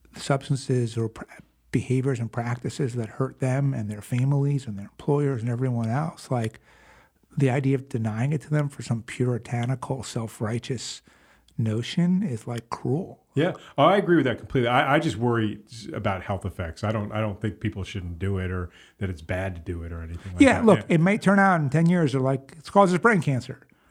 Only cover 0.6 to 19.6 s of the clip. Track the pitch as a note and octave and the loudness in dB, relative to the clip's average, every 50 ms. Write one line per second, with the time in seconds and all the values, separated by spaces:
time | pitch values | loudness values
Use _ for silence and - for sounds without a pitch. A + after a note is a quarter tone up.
0.6 | - - C3 B2 A#2+ A2+ A2 A#2 A2+ A2 - - - - - - - _ _ _ | -2 -2 0 0 0 -2 -2 -4 -4 -4 -6 -10 -16 -18 -20 -20 -20 _ _ _
1.6 | _ _ - B2 - - B2+ C3 B2+ C#3 C3+ A2+ A#2 A2 - B2 A#2 A#2+ B2 B2 | _ _ -2 -2 0 0 0 0 0 0 -2 -2 -4 -6 -6 -6 -4 -4 -4 -4
2.6 | - B2 - - D3+ A#2+ A#2+ B2 A2+ G#2+ - - C3+ C3 - - C#3 B2+ B2+ C#3 | -6 -8 -4 -4 -4 -4 -4 -6 -6 -6 -4 -4 -4 -4 -4 -4 -2 0 0 0
3.6 | C#3 C3+ C3+ A#2 G#2+ G2+ G#2+ G#2 - - B2+ A#2+ B2+ C#3 C#3+ C#3 C#3 C#3+ C#3+ C3+ | 0 0 -2 -2 -6 -6 -8 -10 -8 -4 -2 0 2 2 2 2 2 2 0 -2
4.6 | - A#2 G#2 G2 G2+ - - - - - C#3+ C#3+ D3 C#3 C3+ A2+ A2 B2 A#2+ A#2 | -4 -6 -8 -10 -12 -14 -16 -6 -2 0 0 2 2 0 -2 -2 -2 -4 -2 -2
5.6 | C3 C3 B2 A#2 A2+ A2 A2+ C#3 D#3+ E3 - - - - C3 A#2+ A2+ A2 - - | -2 -2 0 -2 -2 -2 -2 -2 -2 -4 -6 -10 -6 -4 -2 -2 -2 -4 -6 -10
6.6 | _ _ _ _ _ - - - _ _ _ _ _ _ - - C#3+ C3 B2 C#3+ | _ _ _ _ _ -20 -20 -20 _ _ _ _ _ _ -2 0 2 2 2 2
7.6 | C3 C3+ C#3 C3 - - - A#2 A2+ A2 G#2+ A2 B2 C#3+ D#3+ C#3 - - D3+ D3+ | 2 0 0 0 -2 -4 -4 -4 -2 -2 -2 -2 -2 -2 -2 -4 -4 -2 -2 -2
8.6 | D3 C#3+ - - A#2+ - B2 A2+ - - - - B2+ B2 B2 A2+ - - B2+ A#2+ | -2 -2 -6 -10 -6 -4 -4 -4 -4 -8 -4 -2 0 0 0 -2 -4 -6 -4 -4
9.6 | A#2+ B2 C3 B2 - - C3 C3+ G#2+ - - A#2+ A2+ A2+ - - A#2 G#2 A#2 A#2+ | -2 -2 -4 -4 -4 -6 -6 -6 -8 -8 -8 -6 -8 -8 -6 -6 -4 -4 -4 -4
10.6 | - - C3+ A2 - - - - - _ _ _ _ _ _ _ _ _ _ - | -6 -6 -8 -8 -8 -10 -14 -16 -18 _ _ _ _ _ _ _ _ _ _ -2
11.6 | A2+ A2+ G#2+ A2+ A#2+ - - - E3+ F3 F#3 F#3 A3 E3 B2 G#2 - B2 A#2+ A#2 | -2 0 0 -2 -4 -2 0 0 2 2 2 2 0 -2 -4 -6 -6 -8 -8 -8
12.6 | - _ - - - B2+ B2+ D#3+ G3 - - - _ _ _ C3+ D#3 F3+ - - | -8 _ -10 -6 -2 -2 -2 -2 -4 -6 -12 -20 _ _ _ 0 0 0 0 -4
13.6 | - - - - C#3 E3 G3 G#3 F#3+ E3 F3 E3 C3 B2+ A2 - - - - C3+ | -12 -6 2 4 6 6 6 6 4 4 4 4 4 4 0 -2 -4 -2 0 0
14.6 | A#2+ A#2 B2 C3+ D3+ C3+ C#3 D#3+ D#3+ D#3 G2 G#2+ A#2+ A#2+ A#2 A2+ A2 G#2 - - | 2 4 4 4 4 4 4 2 2 0 -2 0 0 2 2 2 0 0 -2 -6
15.6 | - _ - A#2 - - - A2+ G2+ G#2+ G2 F#2 F2+ - G2+ F#2 - F#2 - - | -12 _ -18 -16 -14 -10 -8 -4 -2 -2 -2 -2 -4 -4 -4 -4 -4 -6 -6 -6
16.6 | F2+ E2 - - - G#2+ A2 A2 G#2 G2 G#2+ G#2+ A2 G#2+ F#2+ - - G#2+ G2 - | -8 -8 -6 -4 -4 -2 -2 -2 -4 -4 -4 -4 -4 -4 -4 -4 -6 -6 -6 -4
17.6 | - G#2+ - G2 F2+ - - G2+ F2 F2 F2 E2 F#2+ G2 G2 F#2+ F#2 F2+ F#2 F2+ | -6 -6 -4 -6 -8 -8 -8 -8 -8 -8 -6 -4 -4 -2 -2 -2 -2 -4 -4 -6
18.6 | F2 E2+ - - - - _ - G2+ F#2 F2+ E2+ E2 - F#2 F#2 F#2+ F#2+ F2+ E2+ | -6 -8 -12 -18 -20 -20 _ -6 -6 -6 -6 -8 -6 -4 -4 -4 -4 -4 -6 -8